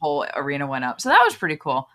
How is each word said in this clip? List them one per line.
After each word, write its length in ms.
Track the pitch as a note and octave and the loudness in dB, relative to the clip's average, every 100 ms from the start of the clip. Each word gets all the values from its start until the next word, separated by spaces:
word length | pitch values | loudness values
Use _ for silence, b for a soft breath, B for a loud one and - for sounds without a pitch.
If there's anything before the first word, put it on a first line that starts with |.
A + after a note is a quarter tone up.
whole 240 | D3+ C#3+ - - | -2 -2 -2 -4
arena 320 | C#3 C#3+ C#3 | -4 -4 -4
went 160 | C3+ | -4
up. 160 | B2+ - | -4 -4
So 80 | B3+ | 2
that 120 | F4 | 6
was 100 | A4 | 6
pretty 220 | - E3+ D3+ | 2 -4 -4
cool. 320 | D#3 C3 C3+ | -2 -4 -4